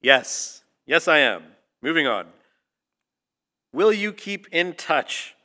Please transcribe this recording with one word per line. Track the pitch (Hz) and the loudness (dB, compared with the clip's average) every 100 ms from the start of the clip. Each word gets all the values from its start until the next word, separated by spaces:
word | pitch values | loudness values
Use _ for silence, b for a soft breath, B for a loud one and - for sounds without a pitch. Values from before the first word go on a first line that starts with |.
Yes. | 123 135 123 - - - _ _ - | 4 2 2 -10 -10 -16 _ _ -2
Yes, | 160 170 | 0 4
I | 156 | 4
am. | 131 92 78 _ _ _ | 4 0 -10 _ _ _
Moving | 127 165 139 | -4 -2 0
on. | 107 87 _ _ _ _ _ _ _ _ _ _ _ _ _ _ | -2 -6 _ _ _ _ _ _ _ _ _ _ _ _ _ _
Will | 139 214 | 2 2
you | 214 208 | 2 -2
keep | 208 - 196 - | -6 -10 -10 -4
in | 170 180 | -2 -2
touch? | 170 - 151 - - - _ | -4 -2 -2 -2 -10 -12 _